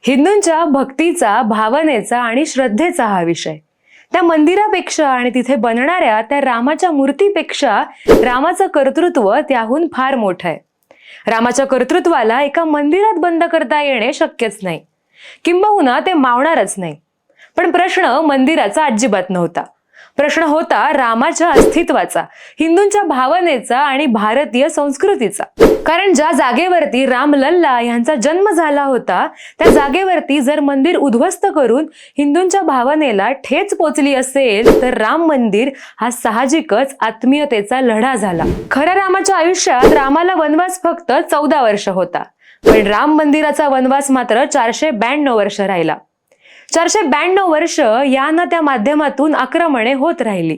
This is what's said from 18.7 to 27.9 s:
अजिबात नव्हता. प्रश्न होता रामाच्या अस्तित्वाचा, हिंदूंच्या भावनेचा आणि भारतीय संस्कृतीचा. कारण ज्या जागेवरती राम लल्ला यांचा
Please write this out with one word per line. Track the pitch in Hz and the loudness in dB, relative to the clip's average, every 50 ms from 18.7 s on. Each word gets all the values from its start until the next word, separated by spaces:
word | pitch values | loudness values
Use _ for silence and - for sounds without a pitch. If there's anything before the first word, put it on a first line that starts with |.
| - 311 311 | 0 0 -2
अजिबात | 294 233 208 226 262 202 196 180 - | 0 0 0 0 0 0 -2 -2 -4
नव्हता. | 185 180 170 170 170 151 - - _ _ _ _ _ - - - _ - | -4 -4 -4 -4 -4 -6 -10 -10 _ _ _ _ _ -20 -20 -14 _ -2
प्रश्न | 277 294 294 311 339 | -2 0 0 0 0
होता | 311 285 311 330 320 285 220 214 277 311 | 0 0 -2 0 0 0 0 0 0 0
रामाच्या | 277 262 233 226 226 254 320 339 - 320 339 | 0 0 0 0 0 0 -2 0 0 0 2
अस्तित्वाचा, | 294 240 220 - - 302 339 330 302 226 175 175 - 170 165 - - - - - - - | 4 4 4 4 2 0 -2 0 0 -2 -2 -2 -4 -6 -6 -6 -12 -20 -20 -20 -6 -4
हिंदूंच्या | 302 320 330 349 415 403 415 403 403 | 0 2 2 2 2 2 2 0 0
भावनेचा | 330 294 254 262 262 311 359 370 339 294 247 - - 233 254 | 0 0 0 0 0 0 0 2 0 0 -2 -2 -2 0 0
आणि | 285 294 269 269 302 | 0 0 0 0 0
भारतीय | 302 220 220 202 214 220 269 302 202 208 247 269 320 | 0 0 0 0 0 0 0 -2 0 0 0 0 0
संस्कृतीचा. | 320 - 285 285 269 - - 403 403 262 247 190 156 - - - _ - - - 427 - - | 0 -2 -2 -2 -2 -2 0 0 0 0 -2 -4 -4 -6 -10 -10 _ 2 4 4 4 2 0
कारण | - 311 339 381 403 359 | -2 0 0 2 2 2
ज्या | 247 302 311 | 2 2 2
जागेवरती | 339 254 311 - - 233 339 370 359 339 302 277 190 247 269 | 2 2 0 0 0 0 0 2 2 0 0 0 0 0 0
राम | 262 254 247 262 294 294 | 0 0 0 2 2 2
लल्ला | 285 262 269 339 370 330 294 254 240 | 2 2 2 2 2 2 2 2 0
यांचा | 233 240 | 0 0